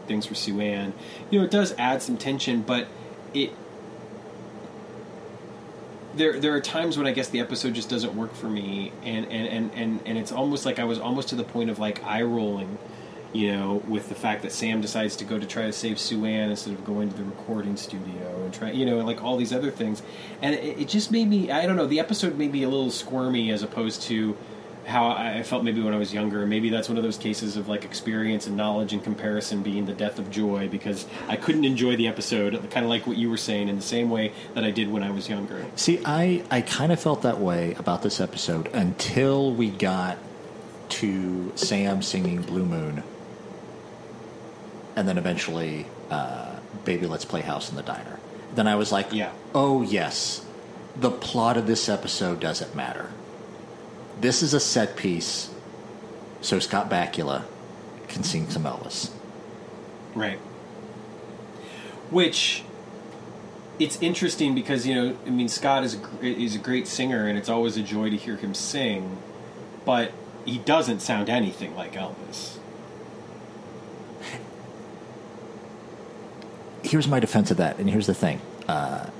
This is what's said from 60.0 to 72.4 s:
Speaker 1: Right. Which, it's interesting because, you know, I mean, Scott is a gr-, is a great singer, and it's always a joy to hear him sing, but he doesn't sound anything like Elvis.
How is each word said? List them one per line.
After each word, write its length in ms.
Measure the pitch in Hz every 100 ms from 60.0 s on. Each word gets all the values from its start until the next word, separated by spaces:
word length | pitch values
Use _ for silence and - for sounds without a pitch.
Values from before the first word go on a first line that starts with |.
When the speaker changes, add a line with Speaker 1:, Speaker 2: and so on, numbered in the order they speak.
| -
Speaker 1:
Right. 280 | 113 104 92 - - - - - - - - - - - - - - - - -
Which, 540 | 175 170 - - - - - - - - - - - - - - -
it's 180 | 147 -
interesting 540 | 165 180 180 - 147 131
because, 280 | 120 135 127
you 60 | 127
know, 200 | 123 123
I 60 | -
mean, 180 | 123 117
Scott 360 | - 143 135
is 100 | 127
a 40 | 107
gr-, 260 | - 104 123
is 300 | 117 117 104
a 20 |
great 300 | 127 127 -
singer, 400 | - 131 120 104
and 100 | 104
it's 100 | 101
always 280 | 117 117 107
a 60 |
joy 280 | 101 104 107
to 60 | 104
hear 180 | -
him 200 | 104 101
sing, 640 | 98 - 143 120 98 95 92 - - - - - -
but 260 | - 123 113 - - -
he 140 | - 123
doesn't 400 | 123 160 147 104
sound 300 | - 107 101
anything 460 | 123 101 - 98 92
like 160 | 90
Elvis. 640 | 98 92 - - -